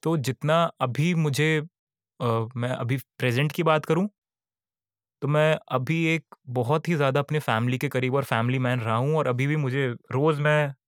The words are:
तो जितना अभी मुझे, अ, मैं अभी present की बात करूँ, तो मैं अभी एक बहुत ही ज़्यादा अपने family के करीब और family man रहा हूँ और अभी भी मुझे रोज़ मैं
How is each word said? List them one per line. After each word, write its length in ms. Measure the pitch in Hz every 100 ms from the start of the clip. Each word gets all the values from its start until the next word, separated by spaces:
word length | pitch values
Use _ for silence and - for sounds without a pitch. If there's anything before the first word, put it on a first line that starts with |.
तो 140 | - 165
जितना 440 | 131 123 147 160 165 -
अभी 340 | 131 117 160 170
मुझे, 400 | 151 143 151 156 156 _ _ _ _ _
अ, 280 | 120 113 113 117
मैं 120 | 123
अभी 260 | 127 123 131 - _
present 320 | 127 120 151
की 100 | -
बात 220 | 165 156 -
करूँ, 240 | 160 208 _ _ _ _ _ _ _ _ _ _ _
तो 60 | 135
मैं 300 | 151 151 156 -
अभी 320 | 127 127 165 165
एक 280 | 160 - - -
बहुत 380 | 123 120 156 151
ही 80 | 170
ज़्यादा 240 | 143 135
अपने 200 | 139 151
family 380 | 139 113 120 127
के 120 | 143
करीब 260 | 131 127 135
और 80 |
family 360 | 127 120 117 131
man 200 | 127 123
रहा 160 | 113 113
हूँ 200 | 135 156
और 100 | 135
अभी 200 | 120 139
भी 80 | 156
मुझे 300 | 135 131 131 120 _
रोज़ 300 | 131 151 147
मैं 320 | 147 151 147 135